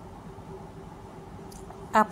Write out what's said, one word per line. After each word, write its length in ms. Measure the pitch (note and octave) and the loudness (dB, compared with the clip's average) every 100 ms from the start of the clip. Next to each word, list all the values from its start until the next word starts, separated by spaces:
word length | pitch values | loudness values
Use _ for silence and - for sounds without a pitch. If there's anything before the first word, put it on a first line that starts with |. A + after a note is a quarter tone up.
| - - - - - - - - - - - - - - - - - - - A3+ | -12 -12 -12 -12 -10 -10 -8 -10 -10 -12 -12 -12 -10 -10 -10 -10 -10 -10 6 8
आप 140 | G#3 | 10